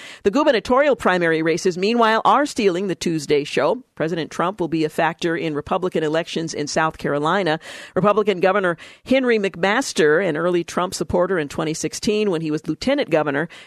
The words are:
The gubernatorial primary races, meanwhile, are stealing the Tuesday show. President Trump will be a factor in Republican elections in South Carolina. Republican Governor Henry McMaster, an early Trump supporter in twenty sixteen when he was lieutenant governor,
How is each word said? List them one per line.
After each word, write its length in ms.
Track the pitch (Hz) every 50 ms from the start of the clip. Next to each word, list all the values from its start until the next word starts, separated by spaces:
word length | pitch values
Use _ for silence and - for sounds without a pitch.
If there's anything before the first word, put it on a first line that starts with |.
| - - - - -
The 80 | 202
gubernatorial 640 | 190 269 311 311 262 208 185 - 247 254 294 302 254
primary 480 | - - 214 180 180 175 165 160 160 160
races, 340 | 165 160 170 - 185 175
meanwhile, 460 | 180 185 208 233 240 226 220 220 220 -
are 220 | - 202 254 294
stealing 400 | 285 - - 220 190 175 175 202
the 80 | 196 170
Tuesday 480 | - - 180 170 160 143 - 151 147 147
show. 400 | - - 156 131 156 202 254 254 _ _
President 340 | - 151 160 180 165 151 -
Trump 300 | - - 165 175 202 -
will 80 | 175 156
be 160 | 147 160 156
a 40 | 151
factor 480 | - - 170 156 170 - - 170 165
in 160 | 170 - 165 151
Republican 520 | 143 147 - 185 185 170 185 - 175 160
elections 500 | 151 151 160 170 - - 165 165 160 -
in 140 | - 147 147
South 280 | - 175 160 160 160
Carolina. 640 | - - 151 143 143 147 156 170 202 196 160 151 160 - - - - - - -
Republican 420 | 180 175 208 208 202 208 196 196 180
Governor 380 | 165 185 190 208 190 180 170 - - - - - -
Henry 340 | - 254 269 262 247 233 220
McMaster, 840 | 196 196 160 170 170 196 208 247 277 - - - 175 147 151 165 202
an 120 | 185 151
early 260 | 151 165 180 180 175 170
Trump 320 | - - - 175 185 180
supporter 460 | - 180 - - 180 175 185 190 175
in 80 | 151 139
twenty 260 | - - 165 156 160
sixteen 560 | - - 156 - - - - 208 208 214 202
when 100 | 180 156
he 120 | 165 156 151
was 160 | 151 - -
lieutenant 420 | 156 - - 247 277 294 262 -
governor, 380 | 160 160 151 147 139 143 156 170 - - -